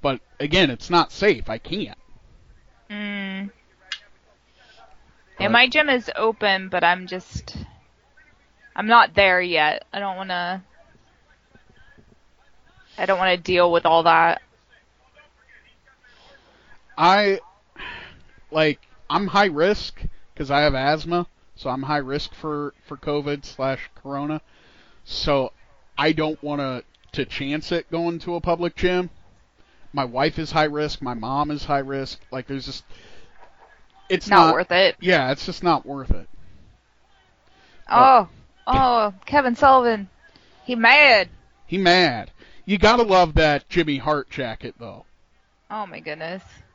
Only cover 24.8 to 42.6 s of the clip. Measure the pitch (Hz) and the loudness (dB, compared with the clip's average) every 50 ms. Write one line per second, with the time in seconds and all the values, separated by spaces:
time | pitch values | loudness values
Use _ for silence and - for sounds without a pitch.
24.8 | _ _ - - - - - - - 151 143 139 131 120 - _ - _ - _ | _ _ -20 -20 -16 -12 -10 -6 -2 0 0 0 0 -4 -8 _ -20 _ -20 _
25.8 | _ - _ - 143 156 160 151 156 156 156 - - 147 147 143 139 135 127 123 | _ -16 _ -2 -2 0 0 0 -2 -4 -6 -8 -8 -8 -6 -4 -4 -6 -6 -8
26.8 | - _ _ _ _ _ - - 131 - - - 143 139 143 156 156 - 175 170 | -12 _ _ _ _ _ -8 -8 -8 -8 -8 -10 -6 -6 -6 -6 -6 -4 -4 -4
27.8 | - _ 165 165 170 170 170 165 - 180 175 170 - 180 170 170 175 170 - - | -4 _ -6 -4 -4 -4 -6 -6 -8 -8 -8 -6 -2 -2 -2 -2 -2 -6 -4 -2
28.8 | - 180 180 180 180 175 - - - - _ _ _ _ _ _ - _ _ _ | -2 0 0 0 -2 -4 -10 -18 -20 -20 _ _ _ _ _ _ -20 _ _ _
29.8 | - - - 143 135 123 117 127 139 160 156 165 160 147 - 160 156 151 147 151 | -20 -10 -6 -6 -6 -4 -2 0 0 0 0 -4 -8 -4 0 0 0 0 0 -4
30.8 | 151 147 - - 143 123 123 117 107 120 135 143 147 147 147 143 - - 143 139 | -6 -6 -6 -8 -8 -8 -8 -8 -6 -4 -2 -2 -2 -4 -4 -8 -4 -2 -2 -2
31.8 | 135 135 139 135 135 127 - - - _ - 131 123 - 135 139 127 139 131 - | -2 -4 -6 -8 -8 -8 -12 -18 -18 _ -12 -12 -10 -8 -10 -10 -10 -12 -14 -14
32.8 | _ _ - - - - - - - - - - - - _ _ - _ _ _ | _ _ -20 -20 -20 -20 -20 -20 -20 -20 -20 -20 -20 -20 _ _ -20 _ _ _
33.8 | - _ _ - - _ 190 185 - 196 202 190 165 160 165 - 180 - 175 180 | -20 _ _ -20 -6 _ -4 -4 0 4 6 6 8 6 4 2 0 0 2 2
34.8 | 196 170 - - 170 180 180 156 131 127 143 - - - 175 - - 175 160 139 | 2 2 0 0 0 2 2 2 2 0 -4 -6 -6 -10 -10 -4 0 0 0 0
35.8 | - - 143 139 131 - - - - - - - - - - - - - _ _ | -2 -8 -12 -12 -2 -2 -2 -2 -2 -8 -16 -18 -18 -20 -20 -20 -20 -20 _ _
36.8 | _ _ _ _ _ _ _ _ _ _ _ _ _ _ _ _ _ _ _ - | _ _ _ _ _ _ _ _ _ _ _ _ _ _ _ _ _ _ _ -20
37.8 | - - - 233 254 269 262 240 190 165 - - - _ _ _ _ - 254 269 | -8 0 4 6 8 8 8 6 4 2 -10 -20 -20 _ _ _ _ -2 0 2
38.8 | 269 254 247 233 214 208 190 190 - - 277 294 277 254 240 - 294 269 269 262 | 2 2 2 0 0 -2 -6 -10 -12 0 0 0 2 2 0 4 6 6 6 6
39.8 | 240 240 226 208 196 - _ _ _ _ _ _ _ _ _ _ - - 247 233 | 6 2 -2 -2 -6 -12 _ _ _ _ _ _ _ _ _ _ -10 -8 -4 2
40.8 | 226 233 262 294 294 269 240 208 185 - - - _ _ _ _ - - 160 190 | 6 6 8 8 8 8 6 4 4 0 -8 -20 _ _ _ _ -12 -6 -4 0
41.8 | 190 175 175 185 180 156 123 110 98 - - - - - - - | 2 4 4 4 4 2 0 -4 -10 -12 -18 -20 -20 -20 -20 -18